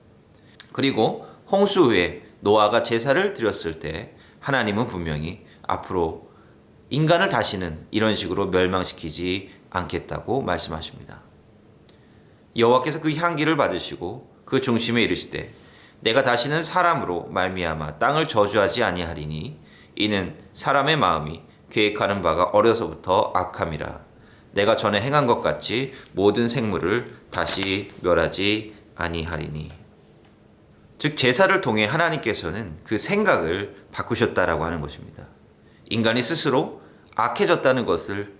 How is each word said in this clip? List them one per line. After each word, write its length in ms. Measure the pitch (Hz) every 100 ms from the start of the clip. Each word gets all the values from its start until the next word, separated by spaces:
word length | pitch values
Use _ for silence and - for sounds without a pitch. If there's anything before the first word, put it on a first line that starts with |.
| - _ _ _ - - -
그리고 560 | - 135 107 123 - - - -
홍수 320 | 196 202 196 135
후에 380 | 95 85 - - -
노아가 420 | 101 107 104 113
제사를 520 | - 113 139 139 202
드렸을 460 | - 107 - 82 78
때 360 | 78 80 120 - - -
하나님은 480 | - 135 107 101 117
분명히 580 | 92 82 73 80 - - -
앞으로 640 | - 92 - 92 80 - - - - - - - -
인간을 400 | 131 156 175 190
다시는 580 | 117 104 98 87 80 -
이런 240 | 104 110 101
식으로 320 | 85 92 95
멸망시키지 1040 | 90 90 92 87 - 82 78 90 95 - - -
않겠다고 720 | 92 87 87 - 78 98 131
말씀하십니다. 800 | 95 82 85 80 - - - - - - - - - _ - - - - - _ _ -
여호와께서 460 | 117 127 151 147
그 120 | 156
향기를 440 | 151 175 151 151 147
받으시고 800 | 95 90 - 71 87 127 - - -
그 160 | 135
중심에 420 | 131 113 - 117
이르시되, 500 | 90 85 - 76 - - - - - _
"내가 240 | 110 120
다시는 400 | 127 120 139 156
사람으로 640 | 160 180 175 156 87 87 -
말미암아 720 | 95 92 92 85 78 76 76
땅을 280 | 117 151 156
저주하지 560 | 110 104 107 98 120
아니하리니 760 | 107 90 82 78 76 78 113 151 - - - -
이는 420 | 107 101 87 - -
사람의 420 | - 151 139 139 156
마음이 480 | 92 80 76 82 - - -
계획하는 520 | 117 104 104 101 101
바가 240 | 85 80 90
어려서부터 880 | 104 113 110 82 78 - 98 - 92
악함이라. 680 | 90 - 87 76 71 - - - - - -
내가 220 | 98 104 110
전에 260 | 107 104
행한 260 | 127 147 127
것 140 | 113
같이 520 | 78 73 - 110 131 - -
모든 340 | 90 101 107 117
생물을 640 | 135 110 85 85 117 123 - -
다시 600 | 92 80 95 98 98 98 -
멸하지 720 | 87 82 80 87 101 107 - - - -
아니하리니." 760 | 85 82 80 80 78 76 78 - - - - - - _ _ _ _ - - -
즉, 180 | 151 151
제사를 460 | 127 131 190 190
통해 240 | 135 107 107
하나님께서는 920 | 156 165 156 110 95 85 95 101 78
그 140 | - 107
생각을 800 | - 202 196 117 82 95 101 - -
바꾸셨다라고 760 | - - 117 120 - 87 80 82
하는 160 | 85
것입니다. 460 | 71 - - - - - - _ - - -
인간이 340 | 110 113 120
스스로 580 | 120 160 147 127 - - - - - -
악해졌다는 720 | 117 - 175 165 135 131 98
것을 500 | 85 - 101 104